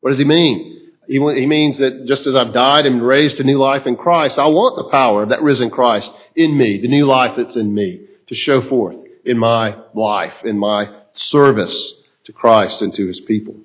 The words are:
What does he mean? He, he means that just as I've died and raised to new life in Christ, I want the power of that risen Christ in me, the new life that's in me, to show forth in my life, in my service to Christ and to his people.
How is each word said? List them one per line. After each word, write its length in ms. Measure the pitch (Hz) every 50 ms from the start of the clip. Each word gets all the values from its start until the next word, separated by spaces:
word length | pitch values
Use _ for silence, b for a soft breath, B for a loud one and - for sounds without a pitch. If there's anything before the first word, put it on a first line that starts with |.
What 100 | - 131
does 80 | 139 131
he 60 | 147
mean? 680 | 139 151 170 170 156 117 85 - - - - - - _ _ _
He, 120 | - 139 135
he 280 | 139 151 143 131 127
means 320 | 143 151 151 151 147 131 139
that 280 | 139 131 127 - 127
just 200 | 120 139 135 -
as 80 | 147 131
I've 200 | 131 120 113 113
died 320 | 123 123 135 143 151 147
and 200 | 139 127 120 117
raised 300 | 123 131 139 151 147 139
to 80 | - 135
new 140 | 135 139 135
life 280 | 135 135 139 139 135
in 100 | 131 123
Christ, 420 | - - 175 170 170 156 135 - -
I 80 | 143
want 300 | 156 156 175 220 254 -
the 140 | - - -
power 320 | - 139 131 120 104 104 107
of 60 | 104
that 140 | 123 - 156
risen 260 | 147 139 120 123 113
Christ 420 | - - 127 120 113 104 101 - B B B B B
in 220 | 160 165 160 147
me, 240 | 143 127 110 101 98
the 80 | 101 120
new 160 | 135 143 147
life 320 | 135 131 127 127 117 101
that's 200 | 123 120 113 -
in 180 | 120 110 104 104
me, 320 | 104 101 92 90 - - b b b b -
to 60 | 123
show 280 | - - - 139 131 117
forth 340 | - 135 123 107 90 - - - - - _ _
in 100 | 123 123
my 400 | 117 113 113 117 113 113 107 101 - - _ _
life, 400 | 107 110 104 104 98 85 - - - -
in 140 | 104 104 104
my 300 | 101 104 107 104 104 104 - - _ _ _
service 800 | - - - - 147 143 139 120 107 - - - - - - - _ _ _ _ _ _
to 80 | - -
Christ 480 | - - 117 113 110 101 90 - -
and 140 | 107 95 -
to 120 | - 101
his 140 | 92 90 -
people. 360 | - - 110 107 107 107 - - -